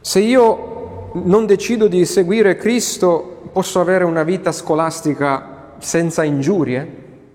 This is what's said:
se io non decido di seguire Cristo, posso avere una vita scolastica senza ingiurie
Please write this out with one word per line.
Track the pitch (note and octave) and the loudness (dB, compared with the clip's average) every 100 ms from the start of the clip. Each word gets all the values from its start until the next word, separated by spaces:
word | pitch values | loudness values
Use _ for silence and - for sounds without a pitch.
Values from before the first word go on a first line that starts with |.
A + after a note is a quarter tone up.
se | - F#3 | 0 0
io | G#3+ C4 A#3 F#3 - - - - - | 4 4 4 2 -4 -12 -12 -14 -10
non | E3+ F#3 G3+ A3 | -6 2 2 4
decido | G3 - A#3 G#3+ | 0 2 0 2
di | F3+ | 2
seguire | F3 - F3 A3 G3+ F3 | 2 2 2 2 2 2
Cristo, | G#3 A#3+ G#3+ - F#3 E3 - - - | 0 0 -2 0 0 0 -2 -14 -8
posso | - F3+ F#3+ | -4 -2 0
avere | F3 F#3 | 2 2
una | F3 E3 | 2 0
vita | D#3 F#3 F3+ | 0 -2 -2
scolastica | D#3 - D#3 E3 D#3 D3+ C3+ C#3+ C3+ - - - - | -6 -2 0 0 -2 -4 -2 0 -2 -6 -20 -20 -16
senza | - E3 E3+ D#3+ | -4 -2 0 0
ingiurie | D#3 C#3+ C#3 G3 C3+ B2 D#3 - - - - | 0 0 0 0 0 -2 -6 -16 -20 -20 -20